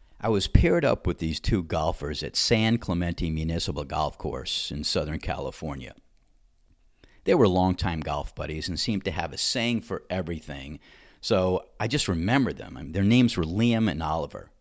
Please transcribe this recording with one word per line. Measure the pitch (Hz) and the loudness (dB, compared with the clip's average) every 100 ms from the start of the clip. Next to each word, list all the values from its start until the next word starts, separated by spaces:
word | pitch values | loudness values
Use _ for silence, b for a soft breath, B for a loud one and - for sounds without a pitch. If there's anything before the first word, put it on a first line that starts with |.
| - - | -20 -6
I | 110 | 0
was | 104 - | 0 6
paired | - 170 175 143 | 6 8 4 2
up | 113 90 | 2 0
with | 85 | -2
these | 82 80 | -2 -2
two | - 104 | 0 0
golfers | 82 82 80 80 73 73 | 0 0 0 -2 -4 -6
at | 76 - | -4 -2
San | - 113 110 117 | 2 2 4 2
Clemente | - 87 87 - 82 | 0 -2 -2 -2 -2
Municipal | 78 80 82 - 73 | 0 0 -2 -2 -6
Golf | 71 80 73 - | -4 -2 -2 -4
Course | 73 65 - - - | -6 -6 -6 -6 -6
in | 73 | -6
Southern | 73 - 76 80 | -2 -2 -2 -4
California. | - 69 67 - 78 67 - - _ _ _ _ _ _ _ _ _ b b b - | -4 -6 -6 -8 -8 -8 -12 -18 _ _ _ _ _ _ _ _ _ b b b 2
They | 175 | 6
were | 107 | 6
longtime | 90 92 90 85 82 | 6 4 2 -2 -4
golf | 76 73 - - | -4 -4 -6 -8
buddies | 76 78 82 | -8 -6 -6
and | 82 | -4
seemed | - 101 98 | -2 -2 -4
to | |
have | 85 82 | -4 -6
a | 67 | -4
saying | - 127 117 117 | -4 -2 -2 -2
for | - 92 - | -4 -8 -6
everything, | 92 85 82 - 69 67 78 B B B B | -6 -4 -8 -10 -12 -12 -16 B B B B
so | - 104 92 90 - - | 0 2 4 2 -2 -6
I | 107 | -2
just | 147 - | 0 0
remembered | 82 90 139 110 67 | 0 2 2 0 -4
them. | 55 62 | -12 -12
I | |
mean, | 78 | -6
their | 90 | 2
names | 101 120 120 - | 4 6 6 2
were | 82 | 0
Liam | 95 120 113 110 | 2 2 2 2
and | 73 | 0
Oliver, | 80 80 73 - - _ | -2 -2 -4 -8 -16 _